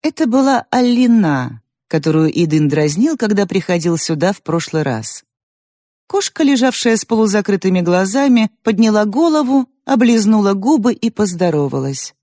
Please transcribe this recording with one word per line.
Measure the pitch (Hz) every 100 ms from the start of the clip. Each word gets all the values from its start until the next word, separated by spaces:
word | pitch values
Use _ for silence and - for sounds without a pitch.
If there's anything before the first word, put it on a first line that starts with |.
Это | 302 - 302
была | 254 269 254 -
Алина, | 254 247 240 247 226 165 135 123 117 _ _ _
которую | 160 160 156 156
Идын | - 165 156 151
дразнил, | 147 151 156 285 302
когда | 214 202 196
приходил | 185 - 175 165 165
сюда | - 156 180
в | 202
прошлый | - 165 - 160
раз. | 143 113 110 - _ _ _ _ _ _ _ _ _
Кошка, | 403 - -
лежавшая | 285 269 262 - 240 226
с |
полузакрытыми | - 220 220 208 202 196 190 185
глазами, | 175 180 190 240 277 240 220 _
подняла | 233 202 220 214
голову, | 214 226 330 311 254 269 247 _
облизнула | - 269 233 226 208 220 196
губы | 196 220 302 233
и | - 226
поздоровалась. | - 208 175 180 151 143 139 135 135 - _